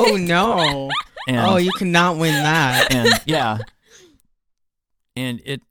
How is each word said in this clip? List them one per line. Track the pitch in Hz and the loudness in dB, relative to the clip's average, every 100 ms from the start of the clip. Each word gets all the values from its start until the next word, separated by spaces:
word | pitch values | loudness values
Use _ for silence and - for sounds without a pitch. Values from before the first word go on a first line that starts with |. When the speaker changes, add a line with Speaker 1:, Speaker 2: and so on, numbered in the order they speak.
| 233 | 2
Speaker 1:
Oh, | 202 | 2
no. | 175 170 220 196 156 139 135 - - - - | 0 0 2 0 -2 -2 -6 -8 -8 -12 -4
Speaker 2:
And | 123 147 | 0 2
Speaker 1:
Oh, | 185 | 2
you | 180 | 0
cannot | - 185 170 175 160 | -2 0 2 2 2
win | 165 | 0
that. | 151 147 160 139 123 - | 0 0 2 2 2 0
Speaker 2:
and, | 127 117 117 - | 2 2 0 0
yeah. | 156 117 110 110 _ _ - 349 285 _ _ _ _ _ _ _ _ _ - | -2 0 -4 -8 _ _ -20 -20 _ _ _ _ _ _ _ _ _ _ -10
And | 127 120 - | -8 -8 -10
it, | 139 _ | -12 _